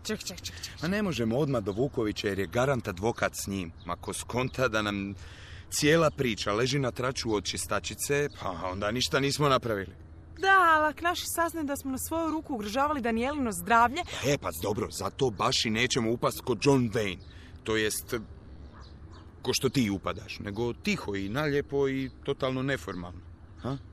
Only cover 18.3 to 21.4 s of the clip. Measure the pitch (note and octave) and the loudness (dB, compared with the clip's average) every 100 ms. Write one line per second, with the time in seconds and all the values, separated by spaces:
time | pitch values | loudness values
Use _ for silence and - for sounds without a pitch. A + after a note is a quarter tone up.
18.3 | - - - - - - - - - - | -14 -16 -16 -16 -16 -18 -16 -16 -18 -18
19.3 | - B2+ A#2+ C3 C#3 A2 G2 F2+ F2+ - | -6 -2 2 2 4 2 0 -2 -6 -8
20.3 | - G2+ G2+ A#2+ A#2 - G3 - G2+ G2 | -10 -8 -2 -2 -2 -2 -2 -2 -4 -2
21.3 | A#2 | -2